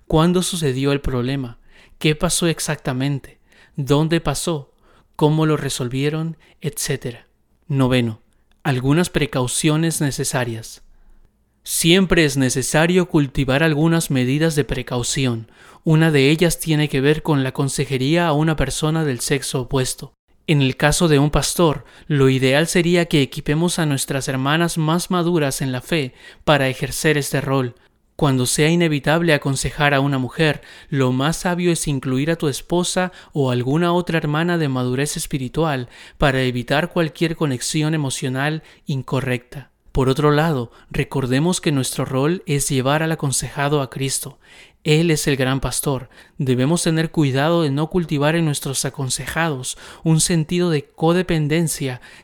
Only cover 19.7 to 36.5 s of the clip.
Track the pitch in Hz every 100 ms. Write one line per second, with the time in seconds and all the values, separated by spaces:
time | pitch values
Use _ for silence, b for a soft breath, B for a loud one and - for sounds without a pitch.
19.7 | 135 127 - 139 _ _ _ - 147 131
20.7 | - 147 - 170 143 147 151 - - 165
21.7 | 139 - B B 147 135 131 131 139 165
22.7 | 185 170 175 170 156 131 - - 147 175
23.7 | - 156 139 - 143 127 131 135 160 170
24.7 | 165 156 170 - 185 170 175 143 - 139
25.7 | 127 - 165 127 B B B - 143 131
26.7 | 123 135 - 160 147 139 139 135 135 127
27.7 | - b _ _ - 147 131 123 - 151
28.7 | 175 170 147 135 165 170 147 143 135 135
29.7 | - 143 139 139 135 123 - 156 143 B
30.7 | B B 139 127 127 143 165 185 175 175
31.7 | 165 - 135 135 127 147 165 156 127 -
32.7 | 175 180 185 180 B B 151 131 123 123
33.7 | 156 175 175 175 165 151 151 175 170 147
34.7 | 127 123 127 147 - - 147 127 - 160
35.7 | 135 120 B B B 147 131 127